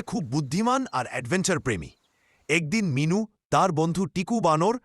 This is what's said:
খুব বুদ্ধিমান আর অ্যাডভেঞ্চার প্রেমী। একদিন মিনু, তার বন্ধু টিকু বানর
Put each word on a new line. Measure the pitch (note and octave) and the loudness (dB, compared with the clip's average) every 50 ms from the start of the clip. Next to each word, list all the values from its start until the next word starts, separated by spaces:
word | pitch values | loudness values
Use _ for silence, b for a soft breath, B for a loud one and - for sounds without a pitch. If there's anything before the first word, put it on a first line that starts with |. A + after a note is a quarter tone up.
খুব | B3 - - A3+ | 0 -2 -4 -6
বুদ্ধিমান | E3 G#2+ B2 D3+ D3+ B2 D3 F#3 A3+ B3 B3 C4+ C4 - | -4 -2 -2 -4 -2 -2 -2 0 0 2 0 0 -2 -2
আর | - B2+ A#2+ | -4 -4 -4
অ্যাডভেঞ্চার | - - B2+ C3+ A2+ - - F#3 - F#3 C#3+ | -4 -6 -8 -4 -2 -2 0 0 0 0 0
প্রেমী। | - - A3 E3+ - - - _ _ _ _ _ _ _ _ _ _ - | 0 -2 -4 -4 -6 -12 -16 _ _ _ _ _ _ _ _ _ _ 0
একদিন | D3 F3 E3 C#3+ F3 A3+ G#3 | 0 0 0 0 -2 0 0
মিনু, | F3 B2+ C3 D3+ D#3+ F3 G#3 A3 - _ _ _ _ | 2 0 2 2 2 2 0 -2 -4 _ _ _ _
তার | - D3 F3 F#3+ | 2 4 4 4
বন্ধু | E3 C#3+ D#3+ E3+ E3 F3+ G3 | 2 2 0 0 0 -2 -2
টিকু | D#3+ - F3+ F#3+ - A#3+ A3+ | -2 -2 -6 -2 0 -2 2
বানর | G3 E3+ D#3 D#3 E3+ G#3 A#3+ B3 | 4 4 4 4 4 2 0 -2